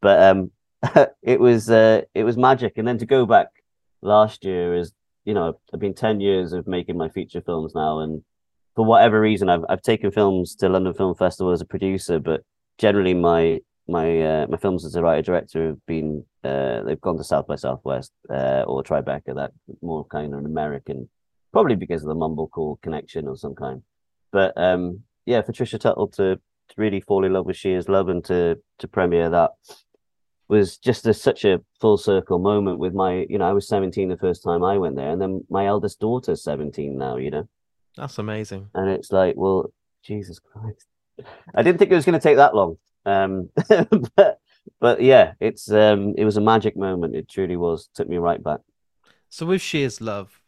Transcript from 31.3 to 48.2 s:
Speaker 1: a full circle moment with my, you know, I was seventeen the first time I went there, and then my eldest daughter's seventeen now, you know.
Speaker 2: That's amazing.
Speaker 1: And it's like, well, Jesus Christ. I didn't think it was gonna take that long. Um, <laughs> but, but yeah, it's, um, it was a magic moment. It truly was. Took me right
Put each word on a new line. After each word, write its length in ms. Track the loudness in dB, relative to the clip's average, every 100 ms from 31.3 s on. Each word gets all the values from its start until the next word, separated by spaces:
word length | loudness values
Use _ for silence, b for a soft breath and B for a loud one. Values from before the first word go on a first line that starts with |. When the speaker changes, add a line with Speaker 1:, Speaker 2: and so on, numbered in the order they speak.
| 0 2
Speaker 1:
a 160 | 0 _ _
full 180 | 2 2
circle 420 | 2 0 0 -2
moment 400 | 2 0 0 -4
with 140 | -6
my, 320 | -2 -2 -2 -4
you 80 | -4
know, 80 | -2
I 80 |
was 140 | -2 -2
seventeen 420 | -4 -4 -4 -4
the 80 | -2
first 260 | -4 -4
time 200 | -4 -2
I 160 | 0 0
went 160 | -2 -6
there, 160 | -6
and 100 | -4
then 240 | -4 -6 -6
my 180 | -4 -2
eldest 320 | -2 -4 -6
daughter's 440 | -4 -4 -4 -6
seventeen 540 | -6 -8 -8 -8 -10 -8
now, 200 | -8 -8
you 120 | -8
know. 180 | -8 -10 _ _ _ _ -16
Speaker 2:
That's 220 | -14 -10
amazing. 520 | -10 -8 -10 -12 -14
Speaker 1:
And 160 | -8 -4
it's 220 | -6 -2
like, 240 | 0 0 0
well, 340 | 0 0 -2 _ _ _
Jesus 360 | _ -12 -10 -18
Christ. 480 | _ -14 -14 -14 _ _ _ _ B B B
I 80 | 0
didn't 160 | 2 4
think 140 | 4
it 40 | 4
was 100 | 4
gonna 140 | 2
take 180 | 4 6
that 180 | 6 6
long. 220 | 0 -2 _ _ -2
Um, 440 | 0 0 -4 -6 -6
<laughs> 560 | 2 4 4 0 0 4
but, 240 | 4 4 _ _ -20 _
but 220 | 2 4
yeah, 320 | 6 8 6 2
it's, 320 | -6 -6 0
um, 440 | 4 6 4 0 -2
it 80 | 0
was 120 | 2
a 40 |
magic 340 | 4 2 2 -4
moment. 400 | -4 -4 -4 -6
It 140 | -10
truly 260 | -6 -4 -2
was. 340 | -2 -4 -8
Took 160 | -10 -6
me 80 |
right 240 | -2